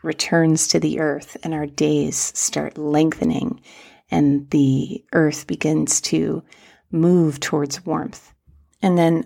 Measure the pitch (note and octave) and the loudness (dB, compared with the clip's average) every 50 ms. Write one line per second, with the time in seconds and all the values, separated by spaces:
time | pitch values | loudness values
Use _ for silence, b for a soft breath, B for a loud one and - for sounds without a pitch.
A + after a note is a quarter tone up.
0 | - D#3+ D3+ - - - - E3+ E3 D#3+ D#3+ D#3+ - - - E3 D#3+ D#3 - - | -8 -6 -6 -4 -2 0 2 4 4 4 4 2 2 0 0 0 0 0 -2 -2
1 | D#3 D3+ C#3+ D3 - - - - - D#3+ D#3+ D3+ D3+ C#3+ C#3+ - D3+ D3+ D3+ D3 | -2 -2 -2 -4 -8 -14 -18 -12 -10 -8 -6 -6 -6 -6 -4 -2 0 2 2 2
2 | C#3+ D3+ - - - - - - - - - D3 D3 D3 - - D3+ D3 D3 D3+ | 0 -2 -2 -4 -6 -6 -4 -4 -4 -4 -4 -4 -6 -6 -8 -8 -4 0 2 2
3 | D#3+ D#3+ D#3 - - - - - - - - - B B B B B B B B | 2 2 0 0 -2 -2 -2 -2 -4 -6 -8 -8 B B B B B B B B
4 | B B - E3+ D3 C#3+ C#3+ C#3+ C#3 C#3 - D3+ C#3+ C3+ C3+ C3+ - - - - | B B 0 2 2 2 2 0 -2 0 0 2 4 4 2 0 -2 -4 -8 -12
5 | _ - - E3+ D#3+ D3+ D3 - - - F3 D#3 - D#3 D#3 D#3 D3+ - - - | _ -2 0 2 2 2 0 -4 -8 -8 -6 -4 -2 0 0 0 0 0 -2 -2
6 | - - - D#3+ D#3+ E3 - E3 - b b b b b b b b b - E3 | -2 -2 -2 -2 -2 -2 -4 -6 -8 b b b b b b b b b -2 2
7 | E3 F3 F3+ F3+ E3 D#3 C#3 C#3 - - - D3+ D3 C#3+ C#3+ - - E3+ D#3 D#3 | 4 4 6 6 4 2 0 -4 -6 -4 -2 -2 -2 -2 -6 -8 -8 -6 -6 -6
8 | D#3 - - - _ _ _ _ _ _ - _ _ _ _ - - F#3+ F3+ F3 | -6 -8 -12 -16 _ _ _ _ _ _ -20 _ _ _ _ -2 0 2 4 4
9 | E3+ E3 E3 E3 D#3+ | 4 4 2 2 -2